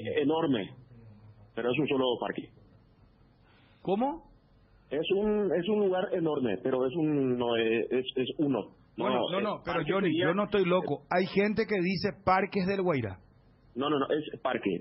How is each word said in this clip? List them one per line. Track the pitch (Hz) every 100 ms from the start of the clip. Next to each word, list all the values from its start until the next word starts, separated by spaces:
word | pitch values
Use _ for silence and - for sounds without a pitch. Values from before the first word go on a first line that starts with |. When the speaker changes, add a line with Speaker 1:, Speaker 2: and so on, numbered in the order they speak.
| 123 151
Speaker 1:
enorme, | 143 160 165 123 90 - - - - - - - - -
pero | 120
es | 127
un | 139
solo | 135 127 110
parque. | 107 - - - - - - _ - _ - _ - - - -
Speaker 2:
¿Cómo? | - 196 262 320 - - _ - - - -
Speaker 1:
Es | 139 160 196
un, | 214 208 202
es | 160 175
un | 208
lugar | 202 185 196
enorme, | 190 165 147 123 95
pero | 131 131 131
es | 131
un, | 156 147 135 123
no, | 120 117
es, | 113 113 -
es, | 123 127 -
es | 123 -
uno. | 147 120 95 - - -
Speaker 2:
Bueno, | 120 127
Speaker 1:
No, | 104
Speaker 2:
no, | 185
Speaker 1:
eh, |
Speaker 2:
no, | 208 175
pero | 165 170
Speaker 1:
parque | 151
Speaker 2:
Johnny, | 185 185
Speaker 1:
sería | 156 175
Speaker 2:
yo |
no | 185
estoy | 202 208 180
loco. | 180 - 143 -
Hay | 180 185
gente | 190 202 214 220
que | 202
dice | 175 185 202 -
Parques | - 185 190 202 185
del | 196
Guairá. | 180 147 110 92 - - - - - 117
Speaker 1:
No, | 143
no, | 147
no, | 139
es | 151 151 -
parque. | 131 - 101 87